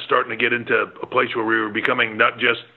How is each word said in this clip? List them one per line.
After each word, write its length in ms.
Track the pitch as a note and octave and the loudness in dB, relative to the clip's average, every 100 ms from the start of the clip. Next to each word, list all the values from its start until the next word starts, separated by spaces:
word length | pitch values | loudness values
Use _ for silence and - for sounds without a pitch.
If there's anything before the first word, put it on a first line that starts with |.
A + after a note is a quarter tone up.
starting 240 | - B2+ A#2+ | 0 0 0
to 60 | A2+ | -2
get 160 | A#2 | 0
into 220 | A#2+ A#2 A2+ G#2+ - | 0 2 0 0 -6
a 40 | - | -4
place 280 | B2 B2 | 0 0
where 120 | A#2+ A2 | -2 0
we 100 | A2+ | 0
were 140 | A2 | 0
becoming 480 | G#2+ G#2 B2+ A2+ A2 | -2 -2 0 -2 2
not 200 | A#2+ A#2+ | 2 2
just 220 | A#2+ A2+ - | 0 0 -6